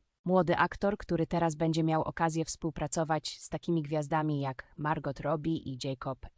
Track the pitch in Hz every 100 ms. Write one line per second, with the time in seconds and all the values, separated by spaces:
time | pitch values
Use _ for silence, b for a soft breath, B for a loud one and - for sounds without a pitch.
0 | _ _ - 185 165 170 175 - 202 208
1 | - 170 165 170 165 151 165 160 160 160
2 | - - 165 160 156 - 170 - 147 -
3 | 156 156 - - - 156 - 170 147 156
4 | 147 160 156 147 139 131 - - 151 160
5 | 143 139 143 156 147 160 - 131 139 131
6 | - 131 -